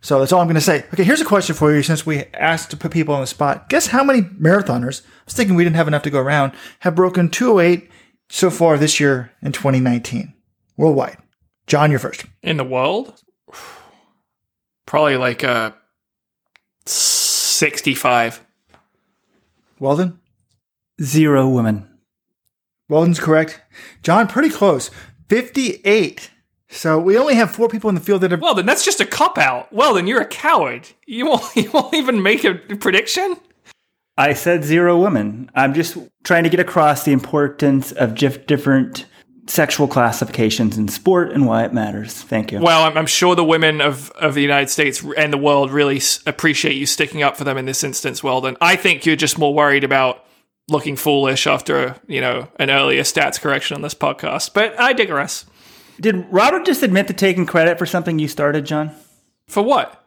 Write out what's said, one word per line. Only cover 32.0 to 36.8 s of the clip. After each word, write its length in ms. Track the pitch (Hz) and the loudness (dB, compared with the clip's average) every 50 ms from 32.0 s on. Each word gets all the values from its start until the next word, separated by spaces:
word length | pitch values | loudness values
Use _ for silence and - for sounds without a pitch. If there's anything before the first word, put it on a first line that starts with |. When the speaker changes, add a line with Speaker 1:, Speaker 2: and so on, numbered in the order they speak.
| 277 262 247 214 190 | 0 0 0 0 2
Speaker 2:
make 220 | 190 220 - - | 2 0 2 0
a 100 | 214 180 | -2 -2
prediction? 840 | 175 - - 208 208 - 196 185 196 - - - 359 370 403 359 - _ _ _ _ _ _ - _ _ _ _ _ _ _ _ | -2 -8 -14 -14 -4 -2 0 0 0 0 -2 -4 -4 -2 -4 -4 -8 _ _ _ _ _ _ -20 _ _ _ _ _ _ _ _
Speaker 3:
I 180 | - 139 147 143 | 0 0 0 0
said 300 | 143 - 175 175 170 147 | 0 0 0 0 0 0
zero 360 | 147 156 170 175 175 175 170 | 0 2 2 4 4 4 4
women. 500 | 180 208 170 113 104 104 104 113 131 - _ | 2 2 2 -2 -2 -4 -6 -10 -14 -8 _
I'm 200 | 135 135 135 139 | 0 0 2 2
just 240 | 156 165 170 - 180 139 - _ _ _ | 0 -2 -4 -6 -12 -16 -18 _ _ _
trying 220 | - 180 170 170 | 0 2 2 2
to 60 | 165 | 2
get 100 | 165 180 | 2 2
across 440 | 180 175 - 180 | 2 2 2 2